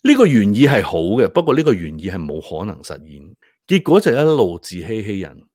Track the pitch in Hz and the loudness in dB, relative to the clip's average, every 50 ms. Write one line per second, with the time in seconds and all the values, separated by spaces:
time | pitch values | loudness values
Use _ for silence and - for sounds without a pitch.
0 | - 254 294 262 240 175 135 113 101 101 104 113 143 139 139 110 95 - - 82 | 4 4 4 6 4 4 4 4 2 2 2 4 4 4 4 0 -2 -2 -4 -4
1 | 82 90 107 131 - 160 - 175 170 151 131 151 156 156 117 90 85 78 78 78 | -2 0 2 0 0 2 0 0 0 0 0 0 2 0 0 0 -4 -12 -12 -10
2 | 85 98 92 92 80 73 73 78 - - - 78 95 104 85 - - - 78 71 | -10 -8 -8 -8 -8 -8 -10 -12 -12 -12 -12 -10 -10 -10 -12 -14 -16 -18 -18 -18
3 | 76 78 71 71 71 82 - _ _ _ _ _ _ - 185 185 - - 160 208 | -18 -20 -20 -20 -20 -20 -20 _ _ _ _ _ _ -2 -2 0 2 2 2 4
4 | 208 156 117 135 151 160 156 139 110 90 85 87 - - 90 90 78 98 110 110 | 4 2 0 2 2 2 2 2 0 0 -2 -10 -14 -14 -14 -14 -10 -8 -8 -8
5 | 101 104 101 95 90 73 62 - _ _ | -6 -8 -8 -8 -10 -12 -14 -20 _ _